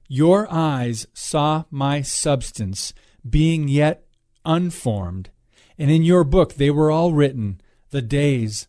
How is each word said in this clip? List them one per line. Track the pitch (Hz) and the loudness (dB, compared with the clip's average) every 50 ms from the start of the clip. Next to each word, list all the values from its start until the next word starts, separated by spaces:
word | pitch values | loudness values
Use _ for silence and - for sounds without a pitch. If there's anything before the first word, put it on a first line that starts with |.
| _ | _
"Your | - 131 131 156 170 190 202 214 - | -6 -2 2 4 4 4 4 2 -2
eyes | 165 165 160 156 139 127 123 120 117 113 - - _ | -2 -2 0 0 0 -2 -2 -4 -6 -6 -10 -14 _
saw | - - - - 151 147 156 156 160 160 - | -16 -10 -4 -2 0 0 0 0 -2 -4 -6
my | 147 139 135 139 143 147 | -6 -4 -2 -2 -2 -2
substance, | 139 - - - - 151 139 127 - - - - 107 95 98 - - - - - _ _ _ _ - 117 | -4 -6 -6 -4 -2 -2 -2 -2 -4 -6 -8 -8 -8 -6 -8 -8 -10 -12 -14 -18 _ _ _ _ -6 0
being | 131 151 156 165 165 160 147 | 2 2 2 2 0 0 -2
yet | 139 139 147 147 156 170 - _ _ _ _ _ _ _ _ - | 0 2 2 2 2 0 -2 _ _ _ _ _ _ _ _ -4
unformed, | 160 160 170 180 175 160 - - 120 107 98 92 87 92 92 95 - - _ _ _ _ _ _ _ _ | -2 0 0 0 -2 -6 -6 -6 -4 -4 -4 -6 -8 -8 -10 -12 -14 -18 _ _ _ _ _ _ _ _
and | - 147 143 | -2 0 2
in | 156 160 160 | 4 4 6
your | 170 180 180 160 | 6 6 4 4
book | 135 160 190 160 - - | 4 4 2 2 2 0
they | 147 139 143 | 0 0 2
were | 143 151 156 151 | 2 2 2 2
all | 156 160 190 175 156 | 2 2 2 2 2
written, | 147 143 135 131 120 107 101 95 - _ _ _ _ _ _ | 2 2 2 0 -2 -6 -6 -6 -10 _ _ _ _ _ _
the | - 139 | -8 -6
days | 120 107 143 143 147 143 135 123 113 107 107 - - | -4 -2 0 0 2 2 0 0 -2 -4 -6 -8 -12